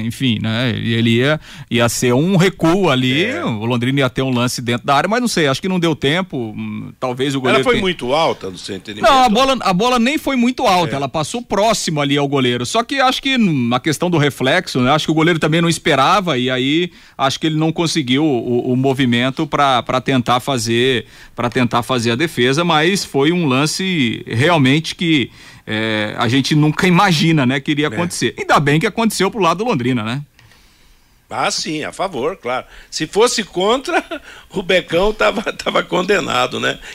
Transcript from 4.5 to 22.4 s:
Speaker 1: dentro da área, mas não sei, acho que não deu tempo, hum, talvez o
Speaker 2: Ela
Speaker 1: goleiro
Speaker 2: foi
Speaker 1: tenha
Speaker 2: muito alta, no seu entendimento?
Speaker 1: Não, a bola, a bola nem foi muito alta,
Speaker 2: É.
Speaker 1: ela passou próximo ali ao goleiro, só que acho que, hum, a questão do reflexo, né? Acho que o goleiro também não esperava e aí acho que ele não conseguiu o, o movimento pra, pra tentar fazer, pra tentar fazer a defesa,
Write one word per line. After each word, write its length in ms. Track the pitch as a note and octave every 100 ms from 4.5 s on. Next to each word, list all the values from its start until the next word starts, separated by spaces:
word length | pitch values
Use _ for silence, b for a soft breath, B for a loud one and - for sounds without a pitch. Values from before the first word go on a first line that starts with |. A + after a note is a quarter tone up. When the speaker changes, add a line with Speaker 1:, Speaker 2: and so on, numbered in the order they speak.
| -
Speaker 1:
dentro 240 | A#2 A#2+ C#3+
da 80 |
área, 160 | C#3+ D#3
mas 120 | A#3
não 60 | A#3+
sei, 200 | - D3
acho 120 | C3+
que 80 | F#3
não 120 | F#3
deu 160 | E3 D3
tempo, 580 | C#3 E3 F#3 C#3 A2+ G#2+
hum, 380 | A2 G#2+ G#2 -
talvez 340 | C3 B2 C#3
o 40 | C3+
Speaker 2:
Ela 40 |
Speaker 1:
goleiro 200 | B2+ G#3+
Speaker 2:
foi 100 | B3+ A#3+
Speaker 1:
tenha 60 |
Speaker 2:
muito 320 | F#3+ - B2
alta, 380 | D3 D#3 G#2+ F#2+
no 80 | F2+
seu 160 | - F#2+
entendimento? 340 | - G#2 -
Speaker 1:
Não, 140 | C4+
a 60 | B3
bola, 280 | G#3 C4+ C4
a 140 | -
bola 240 | F3+ A#3+ B3
nem 220 | A3+ D#4
foi 160 | - C4+
muito 320 | A#3+ B3+ C#4+
alta, 260 | F3+ D#3+
Speaker 2:
É. 20 | C3+
Speaker 1:
ela 120 | C#3
passou 320 | D#3+ D3+ A#3+
próximo 580 | A#3 G3 A3 G#3 - D3+
ali 160 | C#3+ C#3+
ao 120 | C#3+
goleiro, 360 | C#3 B2+ A#2+
só 200 | A#2+ A3
que 160 | A#3 C#4
acho 240 | C4 C4
que, 140 | C4+ C4
hum, 340 | G#3 C#3+ A#2
a 60 | B2
questão 280 | E3 C#3+ F3+
do 120 | E3
reflexo, 640 | C#3+ - C3 F3 F3+ C3+
né? 100 | B2+
Acho 140 | D3+ -
que 60 |
o 40 | D#3
goleiro 240 | D#3+ E3+
também 220 | D#3+ E3
não 80 | E3+
esperava 680 | D#3+ E3+ C#3 C#3+ G3 F3 B2+
e 100 | B2
aí 440 | B2+ C3 D#3 F3 B B -
acho 220 | C3 -
que 80 | D#3+
ele 100 | D#3
não 140 | D#3+
conseguiu 520 | D#3+ D#3+ E3 B2 C3
o, 480 | D#3 B2 G#2+ B2 B2+
o 40 | B2+
movimento 720 | C3+ C3 B2+ A#2 B2+ C3 D#3
pra, 340 | D3 C#3 B2
pra 180 | A#2 B2+
tentar 400 | B2 C3+ A#2 B2
fazer, 680 | C#3 C3 A2 A#2 C3 B2 B B B -
pra 140 | A#2
tentar 320 | C3 A#2+ A#2+
fazer 300 | A#2 B2+ A#2
a 40 | A#2
defesa, 480 | E3 -